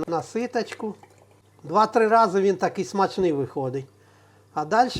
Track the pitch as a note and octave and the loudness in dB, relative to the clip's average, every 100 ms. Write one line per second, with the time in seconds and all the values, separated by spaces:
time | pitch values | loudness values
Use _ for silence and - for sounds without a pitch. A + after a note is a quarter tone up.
0 | D#3 E3 - A3 A#3+ B3 - - G#3+ - | -2 -4 -4 -6 -4 -4 -6 -8 -10 -12
1 | - _ _ _ _ _ C#3+ F#3 A3 A#3 | -20 _ _ _ _ _ -2 2 2 4
2 | A3 A3+ A3 G3 G3 F#3 F3+ G3 F3+ G3+ | 4 6 4 4 2 2 -2 -4 -4 0
3 | F#3+ - F3+ C#3+ B2+ D3 C3 C3+ C3+ _ | 0 0 0 0 -4 -4 -6 -6 -10 _
4 | _ _ _ _ _ D#3 D3+ G#3+ B3+ | _ _ _ _ _ -8 0 2 2